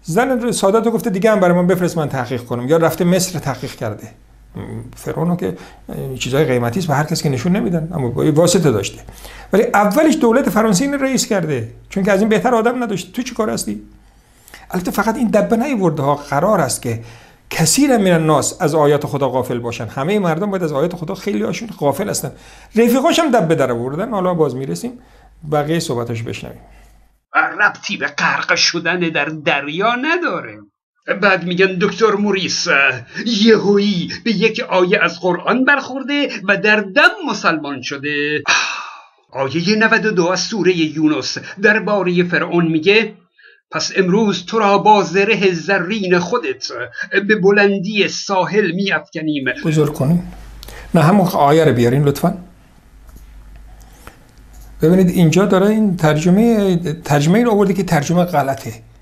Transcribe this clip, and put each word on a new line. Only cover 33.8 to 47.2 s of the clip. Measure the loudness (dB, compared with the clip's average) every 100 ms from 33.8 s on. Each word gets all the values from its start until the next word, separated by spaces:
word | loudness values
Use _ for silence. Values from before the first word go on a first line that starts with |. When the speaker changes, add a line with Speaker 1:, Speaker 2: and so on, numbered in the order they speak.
| 2 0 -4 -6
Speaker 2:
به | -4
یک | 0 0 -2
آیه | -2 0 2 2
از | 0 -2
قرآن | -2 -2 -2 0
برخورده | 2 2 -2 -10 -4 -2 -2 -4 -2
و | 0
در | 2 0
دم | 0 2 2 0 -6
مسلمان | -4 -2 -2 -4 -8
شده. | -8 -8 -4 -4 -2 -4 -2 -2 -2 -8 -12 -16 -20 _ _
آیهٔ | -6 -4 -2 0 2
نود | 2 2 0
و |
دو | 0 0
از | 0
سورهٔ | -4 -2 0 2
یونس | 0 0 0 0 -4 -8 -12 -2
دربارهٔ | 0 0 0 -2 0 0
فرعون | 0 0 0 0 2
میگه: | 2 2 2 2 -6 _ _ -20 _ _
«پس | -8 -6 0
امروز | 2 2 2 0 -4
تو | -2
را | 2 2
با | 4 4
زره | 4 0 0 2 2
زرین | 0 0 -2 0 -4 2 2
خودت | 2 -2 -4 -6 -8 -10 -10 -10 -4 -4